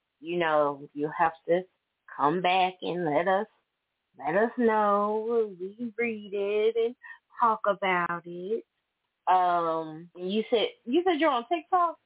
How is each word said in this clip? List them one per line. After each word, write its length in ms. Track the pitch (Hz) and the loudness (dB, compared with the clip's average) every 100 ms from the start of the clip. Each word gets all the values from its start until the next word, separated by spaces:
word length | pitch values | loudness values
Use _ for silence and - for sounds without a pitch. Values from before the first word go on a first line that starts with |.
| _ _ | _ _
you 180 | 156 175 | -6 -2
know, 500 | 165 151 147 143 147 | 2 4 2 0 -10
you 140 | 143 151 - | -6 -4 0
have 180 | 170 - - | 0 0 -2
to 160 | 175 185 _ _ _ - - | 0 -2 _ _ _ -16 -2
come 240 | 139 175 | 0 2
back 340 | 185 190 185 185 | 2 2 0 -2
and 220 | 190 170 | -6 -4
let 240 | 170 147 175 | 0 0 2
us, 180 | 190 214 _ _ _ _ _ _ - | 0 0 _ _ _ _ _ _ -10
let 160 | 139 175 | -2 0
us 140 | 233 240 | 0 2
know. 960 | 233 214 208 202 208 214 220 233 214 180 | 2 4 4 2 2 -2 0 0 0 -4
We 320 | 185 208 240 208 | -12 -8 -10 -4
read 340 | 233 214 202 | -4 -4 -8
it 420 | 202 202 208 214 226 | -4 -2 0 0 0
and 200 | 226 254 - - _ - | -2 -4 -18 -20 _ 0
talk 200 | 233 220 202 | 0 2 0
about 560 | 190 190 180 175 175 170 | 0 0 0 -2 -6 -10
it. 380 | 175 185 226 - _ _ _ _ _ - | -10 -6 -6 -8 _ _ _ _ _ 0
Um, 840 | 185 180 175 165 160 160 156 170 | 2 4 2 0 -2 -4 -10 -16
and 180 | 180 180 | -10 -4
you 120 | 208 214 | -4 0
said, 180 | 226 185 - | 0 0 -4
you 180 | - 285 | -2 0
said 160 | 359 320 | 2 2
you're 100 | 320 | 2
on 160 | 254 233 | 0 -2
TikTok 500 | 339 311 370 339 302 | -6 0 0 0 -2